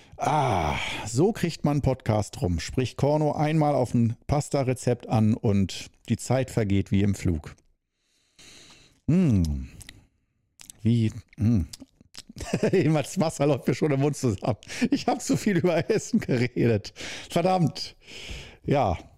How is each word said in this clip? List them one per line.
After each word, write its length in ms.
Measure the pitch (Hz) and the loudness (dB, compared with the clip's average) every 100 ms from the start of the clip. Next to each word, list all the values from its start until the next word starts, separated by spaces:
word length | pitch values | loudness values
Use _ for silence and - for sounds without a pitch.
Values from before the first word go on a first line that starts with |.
| - - | -20 -6
Ah, 600 | 143 151 131 95 76 65 - - 107 | -2 0 2 0 0 -2 -6 -8 -4
so 280 | 117 196 | 0 0
kriegt 320 | - 170 - 147 | 0 -4 -2 0
man 80 | |
einen 80 | 147 | 0
Podcast 600 | 131 127 - 107 101 - | 0 -2 0 0 -2 -4
rum. 200 | 92 85 | -2 -2
Sprich 340 | - - 127 - | -4 -4 -4 0
Korno 380 | 139 151 151 | 0 2 0
einmal 420 | - 151 160 147 139 | 0 0 2 2 2
auf 180 | 123 | 0
ein 220 | 123 113 117 - | 2 0 -2 -2
Pasta-Rezept 840 | 147 - 143 131 123 - 113 - | -2 0 -2 0 -2 -2 -2 0
an 240 | 120 107 | 2 2
und 580 | 110 110 98 92 - - _ - | 2 2 2 0 -4 -16 _ -4
die 80 | 113 | -4
Zeit 360 | - 127 127 | 0 -2 0
vergeht 380 | - 104 98 - | -2 2 0 2
wie 120 | 98 | 2
im 140 | 101 95 | 2 0
Flug. 380 | - 78 - - _ _ _ _ _ _ _ _ - - - - _ _ - | -2 -2 -6 -18 _ _ _ _ _ _ _ _ -20 -20 -20 -20 _ _ 0
Mm. 360 | 175 170 101 82 69 62 - - - _ _ _ _ _ _ - - | 4 4 4 2 -2 -8 -16 -20 -20 _ _ _ _ _ _ -20 -4
Wie, 300 | 110 117 110 104 - - | 0 2 0 -2 -14 -2
mm. 300 | 104 113 - - - _ _ - - - - 196 | 2 2 0 -8 -20 _ _ -20 -20 -14 -6 -2
<laughs> 300 | - 196 151 | 2 2 2
Das 280 | 156 139 190 | 2 -2 -2
Wasser 260 | 160 - 147 | -2 0 0
läuft 220 | 131 - | 2 0
mir 80 | 139 | 0
schon 160 | 156 | 0
im 80 | 135 | 2
Mund 160 | 147 139 | 0 0
zusammen. 420 | 127 98 - 107 - - 240 | -2 0 -2 -4 -8 -4 0
Ich 160 | 277 - | 0 0
hab 160 | 247 | -4
zu 160 | - 269 | -2 0
viel 200 | 214 170 | 2 2
über 300 | 180 165 - | 2 0 0
Essen 280 | 214 - 220 | -2 0 -2
geredet. 720 | - 131 120 - 127 107 - - - - - | 0 0 0 2 2 2 -2 -12 -12 -12 -4
Verdammt. 680 | 175 180 185 156 - - - - - - - - - - | 0 2 2 2 0 -10 -14 -20 -18 -14 -14 -16 -10 -2
Ja, 320 | 139 107 - - | 2 2 0 -6